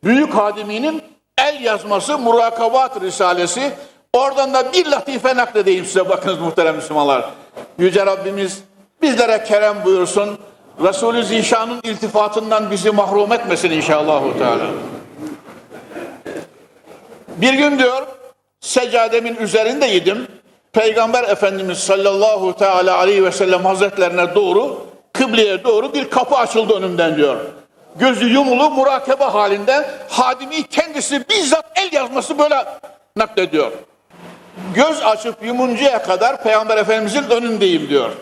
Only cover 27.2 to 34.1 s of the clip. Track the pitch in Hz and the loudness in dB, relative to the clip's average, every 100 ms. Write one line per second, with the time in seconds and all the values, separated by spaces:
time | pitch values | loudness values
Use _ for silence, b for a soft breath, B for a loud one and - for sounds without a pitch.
27.2 | 143 120 - - - _ _ - 254 240 | 0 0 -6 -14 -20 _ _ 0 0 2
28.2 | 240 262 269 247 302 269 262 262 269 269 | 2 2 2 2 2 2 2 0 0 0
29.2 | 269 208 202 202 202 277 294 - - - | 2 2 0 0 2 0 0 -8 -6 0
30.2 | 254 254 269 311 - - 330 294 - 277 | 0 0 -6 -6 -4 -2 -2 -2 -4 -4
31.2 | 247 427 302 311 311 - 381 311 247 262 | -2 -2 2 0 0 -4 -2 -2 -2 -4
32.2 | - 294 294 285 233 - - - _ - | -6 0 2 2 -2 -10 -18 -20 _ -4
33.2 | 214 - 180 151 127 92 - _ _ | -2 0 0 0 -2 -4 -18 _ _